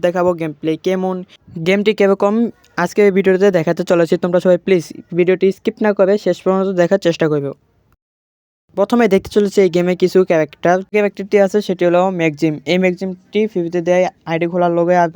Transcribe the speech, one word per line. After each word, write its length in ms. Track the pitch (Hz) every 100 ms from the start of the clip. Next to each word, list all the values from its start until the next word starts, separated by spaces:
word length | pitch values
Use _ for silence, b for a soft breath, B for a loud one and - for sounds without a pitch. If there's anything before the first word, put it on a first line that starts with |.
| 175
দেখাবো, 240 | 180 180 170
গেম 120 | 165 147
প্লে 120 | 160 156 185
কেমন, 300 | 190 185 185 180 b _ 175 165
গেমটি 260 | 196 208 208
কীরকম, 360 | 196 196 202 220 233 - _ -
আজকে 180 | 175 - 202
এই 60 | 190
ভিডিওতে 320 | 185 185 202 180
দেখাতে 240 | 160 165 175
চলেছি। 240 | 175 165 180
তোমরা 160 | 185 175
সবাই 140 | 185 175 196
প্লিজ 180 | 185 - - - 170
ভিডিওটি 280 | 180 185 196 190
স্কিপ 200 | - 220
না 60 | 214 202
করে 140 | 190 208
শেষ 120 | 185 175
পর্যন্ত 280 | 190 190 190 185
দেখার 180 | 170 196 170
চেষ্টা 200 | 160 160
করবে। 180 | 151 139 - _ _ _ _ _ _ _ _ _ _ _ -
প্রথমে 280 | 202 240 226
দেখতে 160 | 190 - 214
চলেছি 220 | 202 202 185
এই 40 | 170
গেমে 180 | 175 180
কিছু 160 | 180 185 185
ক্যারেক্টার। 460 | 165 151 _ 170 185 190
ক্যারেক্টারটি 420 | 208 202 202 196 208
আছে 140 | 196 208 202
সেটি 140 | 180 175
হলো 140 | 175 185 185
ম্যাকজিম। 340 | 165 147 165 147 -
এই 60 | 180
ম্যাকজিমটি 560 | 185 175 190 185 _ 208 214
ফ্রিতে 300 | 180 170 175 170
দেয় 160 | 180 180 - -
আইডি 160 | 165 170
খোলার 200 | 180 175 170
লগে, 180 | 170 180
আর 60 | 170